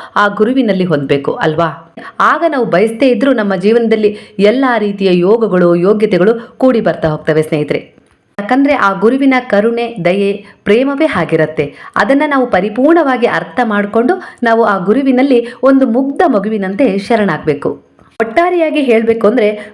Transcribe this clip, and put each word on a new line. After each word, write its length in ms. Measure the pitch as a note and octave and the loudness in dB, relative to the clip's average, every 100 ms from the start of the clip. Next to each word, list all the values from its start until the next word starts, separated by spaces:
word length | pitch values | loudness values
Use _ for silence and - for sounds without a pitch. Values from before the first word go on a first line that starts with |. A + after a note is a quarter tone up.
| - - | -6 0
ಆ 120 | G#3 | 0
ಗುರುವಿನಲ್ಲಿ 560 | G3+ G#3+ C4 A#3 F#3+ | 0 0 0 0 0
ಹೊಂದಬೇಕು 500 | F3+ D3 C#3 C#3+ C#3 | 0 -2 0 -2 -2
ಅಲ್ವಾ? 640 | - D#3+ D3+ E3 D3 - - - - | -4 -2 -2 -2 -4 -18 -20 -16 -2
ಆಗ 240 | G3+ D4 E4 | 0 2 0
ನಾವು 160 | C#4+ A3 | -2 0
ಬಯಸದೇ 420 | E3+ A3 A3+ C4+ | 0 0 2 0
ಇದ್ರೂ 260 | A#3+ C4+ | 2 2
ನಮ್ಮ 220 | B3 G3+ F#3+ | 0 0 0
ಜೀವನದಲ್ಲಿ 640 | G3 A#3 A3+ A3 G#3+ G#3 - - | 2 2 2 0 0 -2 -12 0
ಎಲ್ಲಾ 380 | G3 B3 C4+ A#3 | 2 2 0 0
ರೀತಿಯ 420 | G#3 G3+ F#3+ F3+ | -2 -2 0 2
ಯೋಗಗಳು, 560 | F3 A3+ A3 F3+ F3 F3 | 2 2 2 2 2 2
ಯೋಗ್ಯತೆಗಳು 800 | F3+ G#3+ G#3 F3 F#3+ A#3 - - | 2 2 2 2 2 0 -6 -2
ಕೂಡಿ 240 | C4 A#3 | 0 2
ಬರ್ತಾ 260 | F#3+ D#3 D#3+ | 0 -2 -2
ಹೋಗ್ತವೆ 340 | D3+ - D#3 | -4 -2 -2
ಸ್ನೇಹಿತರೆ. 500 | D3+ D#3 D3 - - _ _ _ _ - | 0 -2 -2 -6 -8 _ _ _ _ -12
ಯಾಕಂದ್ರೆ 340 | G3+ B3+ C#4 | -4 0 2
ಆ 200 | C#4 G3 | 2 0
ಗುರುವಿನ 400 | F#3 G#3 C4+ C#4 B3+ A#3+ | 2 0 2 2 0 0
ಕರುಣೆ, 460 | G3+ A3 A#3 A#3+ A#3 E3+ | 0 0 -2 -6 -4 -2
ದಯೆ, 400 | F#3+ G3+ G3+ - - | 0 -2 -4 -10 -10
ಪ್ರೇಮವೇ 420 | - G#3+ C4+ C#4 D#4 | 0 0 2 0 -2
ಹಾಗಿರತ್ತೆ. 680 | G3+ E3 D#3+ D3+ D#3 C#3+ - - - | -2 -2 0 0 -2 -6 -6 -8 -4
ಅದನ್ನ 280 | G#3 C#4 D4+ | 0 2 2
ನಾವು 180 | C#4 B3 | 0 0
ಪರಿಪೂರ್ಣವಾಗಿ 840 | F#3 G3+ G#3 C#4 E4+ C#4+ B3+ A3+ | 0 -2 0 2 4 2 0 0
ಅರ್ಥ 320 | E3 E3+ - | -2 -6 -4
ಮಾಡ್ಕೊಂಡು 500 | A#3 G#3 G3+ - B3+ F#4 - - | -2 -2 -2 0 2 0 -2 -4
ನಾವು 200 | A#3 A3+ | 0 2
ಆ 140 | G#3+ G3 | 2 0
ಗುರುವಿನಲ್ಲಿ 680 | F3+ A#3 C4+ B3 C#4+ A#3+ A#3 - | 0 0 2 2 2 2 0 -2
ಒಂದು 240 | C4 C4+ B3+ | 2 4 2
ಮುಗ್ಧ 340 | A3+ C#4 C#4 F4+ | 0 -2 0 0
ಮಗುವಿನಂತೆ 680 | A3 G3 A3 F#3+ G3 C4+ G3 | 0 -2 -4 -4 0 0 0
ಶರಣಾಗ್ಬೇಕು. 960 | G3 A3+ G3+ D3+ D#3 C#3 - - _ _ - - | -2 0 0 -2 -2 -2 -4 -8 _ _ -16 -6
ಒಟ್ಟಾರೆಯಾಗಿ 600 | - - F4 F4+ D#4+ C#4+ | -4 0 0 2 0 0
ಹೇಳ್ಬೇಕು 460 | B3+ A3+ A3+ A3+ G3+ | 2 2 2 0 2
ಅಂದ್ರೆ, 460 | B3 G#3 G#3 - | 2 0 -2 -8